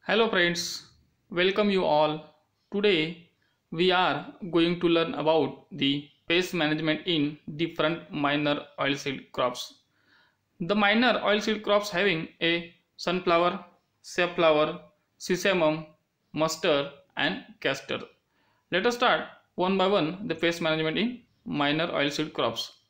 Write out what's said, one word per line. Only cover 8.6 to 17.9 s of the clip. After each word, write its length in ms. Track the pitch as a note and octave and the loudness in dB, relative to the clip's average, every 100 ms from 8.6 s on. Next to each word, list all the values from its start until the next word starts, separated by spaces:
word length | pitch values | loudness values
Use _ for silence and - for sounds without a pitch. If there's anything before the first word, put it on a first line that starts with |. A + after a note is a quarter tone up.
| - - | -6 -4
oilseed 540 | C#3 C#3 C#3+ C3 - | -2 -2 -4 -8 -10
crops. 440 | - B2+ B2+ - - _ _ _ _ _ _ _ _ | -2 -2 -2 -14 -18 _ _ _ _ _ _ _ _
The 160 | E3+ G#3 | -2 2
minor 380 | G3+ A3 B3 G#3 | 4 4 4 2
oilseed 440 | G3 G#3 G#3+ G#3+ | 2 0 0 -4
crops 260 | G#3 G#3 G#3 | 0 0 0
having 380 | F3 G3+ D#3+ - _ | -2 0 -2 -6 _
a 320 | E3 E3+ E3+ _ _ - | -2 -2 -6 _ _ -8
sunflower, 680 | - F3+ F#3 E3+ F3 F#3+ - _ _ _ | -4 -2 2 4 2 -2 -12 _ _ _
safflower, 800 | - - F3 F3+ D#3+ D3+ D#3 E3+ - _ _ _ | -8 -2 -2 4 4 6 2 -2 -16 _ _ _
sesamum, 680 | - F3+ G3+ F#3 D#3 D#3 D#3+ _ _ _ _ | -4 0 2 4 2 0 -8 _ _ _ _
mustard 540 | D3+ D#3 - F#3 C#3+ C#3 - _ - | -2 -2 0 2 2 0 -10 _ -4
and 300 | C#3+ G#3+ - - | -2 -2 -12 -6
castor. 400 | D3 C3+ - | -4 -4 -6